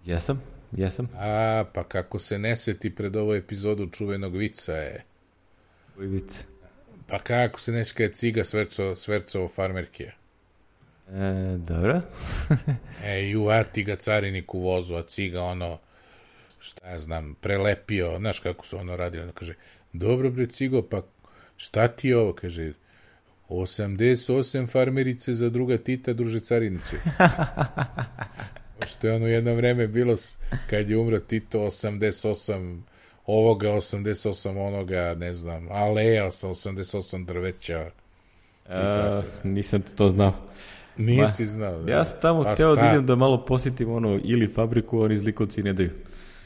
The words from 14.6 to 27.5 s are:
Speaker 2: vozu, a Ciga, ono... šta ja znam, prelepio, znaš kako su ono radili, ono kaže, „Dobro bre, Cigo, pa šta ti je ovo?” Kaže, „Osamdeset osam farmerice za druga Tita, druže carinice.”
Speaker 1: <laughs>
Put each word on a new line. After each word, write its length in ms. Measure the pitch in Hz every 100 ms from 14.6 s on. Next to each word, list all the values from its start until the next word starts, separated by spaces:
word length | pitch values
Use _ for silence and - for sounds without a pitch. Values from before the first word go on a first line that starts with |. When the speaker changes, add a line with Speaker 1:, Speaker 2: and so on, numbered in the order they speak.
Speaker 2:
vozu, 340 | 90 92 87
a 80 | 85
Ciga, 400 | 82 - 98 90
ono... 360 | 90 90 85 82 _ _ _ - _ _ _ _
šta 280 | - - 92
ja 100 | 87
znam, 360 | 78 82 76 73
prelepio, 800 | 92 98 101 101 - 104 87 85
znaš 220 | 107 95
kako 260 | 90 87 -
su 120 | 90
ono 180 | 90 90
radili, 260 | 87 85
ono 100 | 85
kaže, 220 | - 82 85 - - _
„Dobro 380 | 87 90 127 131
bre, 160 | 123 120
Cigo, 360 | - 135 127
pa 200 | 101 101 - _ _ - - _
šta 320 | - 107 120
ti 200 | - 135
je 80 | 120
ovo?” 160 | 107
Kaže, 400 | - 92 82 80 73 _ _ _ _ _ _ _
„Osamdeset 800 | 90 92 - 101 98 120 123 -
osam 360 | 127 127 135 123
farmerice 680 | 131 127 131 131 123 -
za 160 | 117 120
druga 280 | 120 127 120
Tita, 340 | 123 127 127
druže 280 | 117 117 113
carinice.” 560 | - 120 113 90 - 107
Speaker 1:
<laughs> 1900 | 165 - 185 - 151